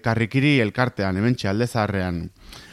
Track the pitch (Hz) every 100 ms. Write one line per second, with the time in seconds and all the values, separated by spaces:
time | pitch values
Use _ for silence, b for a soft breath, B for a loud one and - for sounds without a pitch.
0 | 117 113 110 135 143 139 107 110 127 -
1 | 98 95 113 123 101 101 120 117 104 98
2 | 90 85 85 - B B B